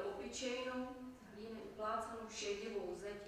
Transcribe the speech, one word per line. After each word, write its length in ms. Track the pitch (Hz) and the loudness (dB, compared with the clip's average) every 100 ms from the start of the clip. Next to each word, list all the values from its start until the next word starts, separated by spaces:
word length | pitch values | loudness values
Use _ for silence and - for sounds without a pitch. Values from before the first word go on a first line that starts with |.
| 196 | 4
obyčejnou, 760 | - 240 233 254 254 254 254 254 254 254 254 | 0 -2 0 2 4 2 2 0 -2 -8 -10
z 120 | 214 | -10
hlíny 280 | 208 226 226 | -8 -6 -4
uplácenou 640 | - - 214 226 226 226 220 | -6 0 2 2 2 -2 -4
šedivou 680 | - 202 202 226 202 180 180 | 0 2 2 2 2 0 0
zeď 200 | 202 202 | -2 -4